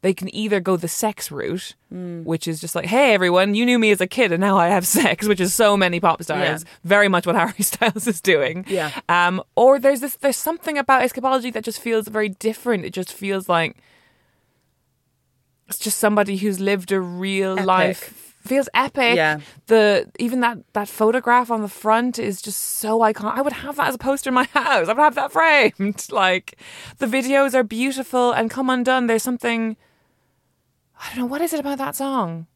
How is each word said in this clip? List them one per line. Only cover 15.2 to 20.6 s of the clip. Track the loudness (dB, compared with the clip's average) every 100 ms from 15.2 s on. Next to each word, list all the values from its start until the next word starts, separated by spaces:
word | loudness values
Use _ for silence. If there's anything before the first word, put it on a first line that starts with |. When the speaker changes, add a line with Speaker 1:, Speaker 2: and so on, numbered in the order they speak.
| _ _ _ _ _
Speaker 1:
it's | -8
just | -6 0
somebody | 0 2 0 -2
who's | -4 -2
lived | -2 -2 -2
a | -4
real | -4 -8 -6 -2 -2
Speaker 2:
Epic. | -2 0
Speaker 1:
life. | 2 2 -2 -12 -20 -20 _ -2
Feels | -2 0
epic. | 0 0 0 2 2
Speaker 2:
Yeah. | 2 -2 -8 -20 2
Speaker 1:
The, | 4 6 2 -2 -6
even | -4 0
that, | -2 -2